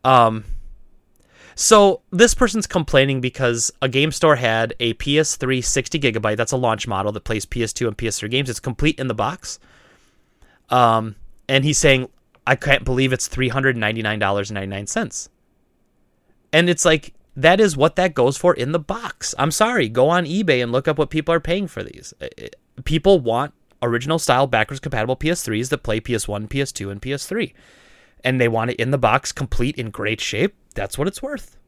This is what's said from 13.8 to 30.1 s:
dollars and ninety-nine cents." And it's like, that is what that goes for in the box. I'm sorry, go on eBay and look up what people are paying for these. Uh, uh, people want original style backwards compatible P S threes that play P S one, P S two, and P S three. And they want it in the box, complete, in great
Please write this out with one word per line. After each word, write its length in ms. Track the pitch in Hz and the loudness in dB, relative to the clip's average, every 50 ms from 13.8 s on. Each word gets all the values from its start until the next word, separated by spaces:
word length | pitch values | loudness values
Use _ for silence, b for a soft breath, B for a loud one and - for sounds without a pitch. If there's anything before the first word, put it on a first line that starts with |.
| 107 104 110 113 110 107 110 107 | -2 -2 -2 -2 -4 -4 -2 -2
dollars 300 | 104 98 101 101 98 104 | 0 0 0 -2 -2 -4
and 60 | 107 | -6
ninety-nine 320 | 98 98 98 98 98 104 | -8 -8 -6 -8 -8 -8
cents." 420 | - - 226 226 - - - - - _ _ _ _ _ _ _ _ _ _ _ _ _ _ _ _ _ _ _ _ _ _ _ _ - | -6 -4 -4 -4 -4 -8 -12 -14 -14 _ _ _ _ _ _ _ _ _ _ _ _ _ _ _ _ _ _ _ _ _ _ _ _ 2
And 160 | 160 170 175 | 2 2 2
it's 160 | 175 - - | 0 2 4
like, 260 | 175 160 156 - - - - _ _ _ | 2 2 2 -2 -10 -20 -20 _ _ _
that 240 | 139 131 160 180 202 | 2 4 4 6 6
is 160 | 220 202 151 | 4 2 4
what 200 | 139 143 165 - | 2 2 2 2
that 180 | - 180 185 147 | 2 0 0 2
goes 240 | 135 123 127 135 - | 2 2 2 2 2
for 160 | - 180 - | 2 2 2
in 180 | - 120 135 | 2 -2 -2
the 60 | 160 170 | -2 -4
box. 560 | 151 - - 233 233 190 - _ - - - - | -4 -6 -10 -8 -8 -12 -12 _ -10 -10 -4 -2
I'm 120 | 139 160 | -2 -2
sorry, 400 | - - 214 226 247 220 139 104 | 2 2 2 2 2 0 0 0
go 180 | 110 123 131 151 | 2 2 2 4
on 160 | 170 180 175 | 2 0 0
eBay 380 | 143 165 202 220 165 139 123 | -2 -4 -2 0 2 2 2
and 100 | 123 117 | 0 0
look 160 | 117 131 - 165 | -2 -2 0 0
up 100 | 151 156 | 0 -2
what 120 | 151 - | -2 -2
people 240 | - 156 151 - 165 | -2 -4 -2 0 -2
are 60 | 165 | 0
paying 260 | - - 170 202 202 | 0 -2 -4 -4 -4
for 160 | 156 - - | -8 -8 -10
these. 320 | 98 - - 67 - - - _ | -12 -12 -14 -18 -20 -20 -16 _
Uh, 80 | - - - - | -14 -14 -14 -14
uh, 40 | 57 - - _ _ _ _ - - | -18 -18 -18 _ _ _ _ -10 -4
people 360 | - 156 156 - 196 196 170 | 0 0 2 4 4 4 4
want 320 | 123 113 113 123 139 147 _ _ _ _ _ _ | 4 0 0 0 -2 -4 _ _ _ _ _ _
original 360 | 123 120 117 117 127 147 160 165 | -2 0 0 -2 0 -2 -2 0
style 280 | - - 127 127 139 | 2 2 4 4 4
backwards 340 | 131 123 110 107 - 139 131 | 2 2 0 0 0 -6 -10
compatible 360 | - 143 - 113 107 120 131 | -8 -6 -4 -2 -2 -2 -2
P 120 | - - 156 | -2 0 -2
S 140 | 175 - | -2 -2
threes 260 | - - 107 107 127 131 | -4 -4 -4 -4 -2 -2
that 140 | 147 135 | -4 -4
play 180 | _ - 107 110 | _ -4 -4 -4
P 140 | - - 120 | -2 -2 -4
S 120 | 107 - | -2 -2
one, 220 | - 104 101 107 107 | -4 -6 -8 -8 -6
P 140 | - 135 | -4 -4
S 100 | 139 - | -4 -4
two, 160 | - - 101 98 | -6 -10 -10 -10
and 140 | 101 101 | -10 -10
P 100 | - 127 | -8 -8
S 140 | 139 143 - | -8 -8 -8
three. 260 | - 185 226 214 - b b b b b b b b b b b b b b - | -6 -4 -4 -4 -6 b b b b b b b b b b b b b b -2
And 160 | 127 131 127 | 0 2 2
they 80 | 123 117 | 2 2
want 220 | 110 113 113 120 | 2 0 -2 -2
it 60 | 120 | -2
in 160 | - 113 127 | -4 -2 -2
the 60 | 143 135 | 0 2
box, 340 | 123 110 113 143 - - | 4 4 4 2 0 -4
complete, 440 | - - 139 - - - 120 135 - | -8 -8 -6 -2 0 0 0 0 -2
in 140 | - 117 110 | -6 -10 -10
great 300 | - - 104 107 | -8 -6 -4 -4